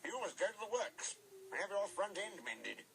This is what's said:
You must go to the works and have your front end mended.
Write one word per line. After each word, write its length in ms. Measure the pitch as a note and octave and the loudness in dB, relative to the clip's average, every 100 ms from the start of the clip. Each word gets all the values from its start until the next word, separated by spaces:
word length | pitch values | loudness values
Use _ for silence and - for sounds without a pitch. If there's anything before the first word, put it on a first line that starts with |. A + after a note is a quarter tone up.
You 180 | - B3+ | -2 -2
must 200 | G3+ - | -2 4
go 80 | - | 2
to 100 | - | 2
the 140 | A3 | 0
works 420 | E4+ D#4 - - - - - - | 2 2 0 -4 -4 -10 -16 -6
and 80 | - | 0
have 80 | G3 | 2
your 180 | G3+ G3+ | 2 0
front 240 | - G#3 F#3+ | 2 2 2
end 240 | G#3+ G#3 | -2 -4
mended. 400 | A#2 A2+ A2 - - | -6 -4 -4 -6 -10